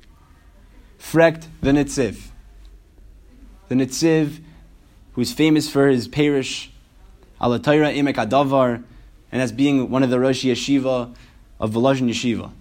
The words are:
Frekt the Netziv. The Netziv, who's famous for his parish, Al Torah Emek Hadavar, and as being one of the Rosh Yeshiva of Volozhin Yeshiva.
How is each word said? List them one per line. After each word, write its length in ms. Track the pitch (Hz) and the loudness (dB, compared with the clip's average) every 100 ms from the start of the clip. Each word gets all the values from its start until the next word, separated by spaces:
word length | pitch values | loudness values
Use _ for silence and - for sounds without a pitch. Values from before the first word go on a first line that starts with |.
| - - - _ _ - - - - - | -20 -20 -20 _ _ -20 -20 -20 -20 -20
Frekt 500 | - 160 165 160 - - | -4 2 4 2 -10 -6
the 80 | 131 | 0
Netziv. 560 | 143 143 - 117 - - - - - - - _ - - - - - - - - | 0 0 -2 -4 -6 -16 -20 -20 -20 -20 -20 _ -20 -20 -20 -20 -20 -20 -18 -4
The 60 | |
Netziv, 680 | 127 131 - 165 160 147 - - - - - _ _ - | -2 -2 0 2 2 0 -6 -18 -20 -20 -20 _ _ -10
who's 180 | - 117 | -6 -4
famous 380 | - 156 151 143 | 0 2 2 0
for 180 | 143 139 | 2 4
his 200 | 131 110 | 2 0
parish, 640 | 143 147 143 131 - - - _ _ - - - - | -2 0 0 -4 -8 -14 -20 _ _ -20 -20 -20 -4
Al 180 | 120 120 | -2 0
Torah 320 | 147 151 151 | 2 2 2
Emek 260 | 131 143 127 | 0 -2 -2
Hadavar, 680 | 110 135 139 135 127 117 - - - - _ | 0 0 2 2 2 -2 -8 -20 -20 -20 _
and 80 | 123 | -4
as 100 | 127 | -4
being 380 | 113 143 139 117 | 0 2 2 0
one 140 | 127 | 0
of 80 | 131 | 2
the 100 | 123 | 2
Rosh 240 | 131 131 | 0 0
Yeshiva 720 | 131 120 - 139 127 127 120 - - - - - | 0 -2 0 -2 0 -4 -6 -12 -20 -20 -20 -8
of 120 | 110 | -4
Volozhin 360 | 113 135 135 123 | 0 2 2 0
Yeshiva. 440 | 110 123 101 98 - | -2 -2 -4 -8 -16